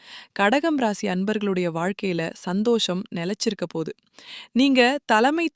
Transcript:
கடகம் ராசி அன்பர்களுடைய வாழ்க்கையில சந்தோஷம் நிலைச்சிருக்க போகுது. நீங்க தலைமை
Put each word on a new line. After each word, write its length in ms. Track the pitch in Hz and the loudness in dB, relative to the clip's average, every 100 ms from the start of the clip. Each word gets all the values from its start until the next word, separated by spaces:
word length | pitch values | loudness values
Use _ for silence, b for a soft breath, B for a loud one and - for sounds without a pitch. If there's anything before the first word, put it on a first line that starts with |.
| B B B | B B B
கடகம் 440 | - 202 277 330 294 | 0 2 2 2 0
ராசி 320 | 226 202 208 | 0 -2 -2
அன்பர்களுடைய 600 | 185 196 214 202 185 175 | -2 -2 -2 -2 -2 -2
வாழ்க்கையில 560 | 165 175 208 196 170 165 | -2 -4 -4 -4 -2 -4
சந்தோஷம் 680 | - - 190 220 233 - 180 - | -6 -4 -2 2 2 0 -4 -6
நிலைச்சிருக்க 520 | 180 170 214 226 196 170 | -8 -6 -4 -4 -4 -6
போகுது. 260 | 165 156 - _ B B B B | -6 -8 -10 _ B B B B
நீங்க 460 | 233 277 254 247 285 | 2 4 6 4 2
தலைமை 460 | - 214 254 320 339 | 2 4 4 2 0